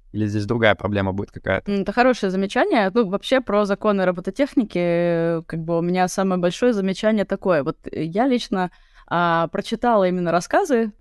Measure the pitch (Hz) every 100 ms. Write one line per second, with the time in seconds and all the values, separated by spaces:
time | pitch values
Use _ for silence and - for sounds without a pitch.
0 | - 104 107 104 104 117 110 98 98 101
1 | 98 95 104 - - 95 - 202 190 220
2 | 254 247 196 185 196 247 381 277 190 214
3 | 202 196 - 254 240 208 208 196 214 202
4 | 180 175 185 - 277 - 208 180 175 170
5 | 175 170 165 165 165 165 160 170 175 185
6 | 180 - 190 185 175 - 247 208 190 190
7 | 214 220 190 196 196 165 147 - - -
8 | 160 185 269 247 - 196 180 - _ -
9 | - 170 175 165 165 - - 214 240 220
10 | 185 180 175 170 - 349 381 240 226 -